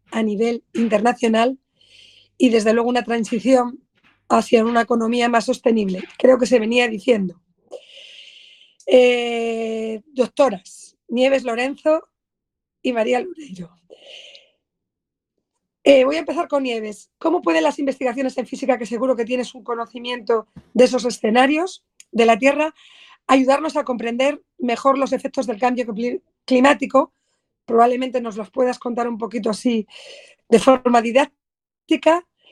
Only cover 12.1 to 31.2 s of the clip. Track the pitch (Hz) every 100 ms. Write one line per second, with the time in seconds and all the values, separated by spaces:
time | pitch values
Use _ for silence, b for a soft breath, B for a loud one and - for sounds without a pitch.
12.1 | _ _ _ _ _ _ _ 254 233 220
13.1 | 247 370 330 285 185 170 _ _ B B
14.1 | B B B B B _ _ _ _ _
15.1 | _ _ _ _ _ _ _ - 277 254
16.1 | 311 311 294 349 285 262 226 214 208 -
17.1 | _ 330 349 339 320 311 277 277 262 254
18.1 | 240 262 262 233 240 233 233 226 226 262
19.1 | 233 226 247 247 254 202 233 226 247 240
20.1 | 247 202 226 214 - - 226 247 247 240
21.1 | 202 226 240 269 302 370 - _ _ _
22.1 | 220 233 226 262 285 311 - b b b
23.1 | b - 269 254 277 311 302 269 240 226
24.1 | 240 269 294 _ - 247 233 277 269 269
25.1 | 254 226 - 226 208 254 247 233 202 240
26.1 | 247 _ _ - 254 277 294 254 262 311
27.1 | _ _ _ _ _ - 226 240 247 262
28.1 | 240 233 208 202 269 247 240 247 233 240
29.1 | 220 220 233 214 202 247 226 202 B B
30.1 | B B B - 226 - 262 254 240 226
31.1 | 233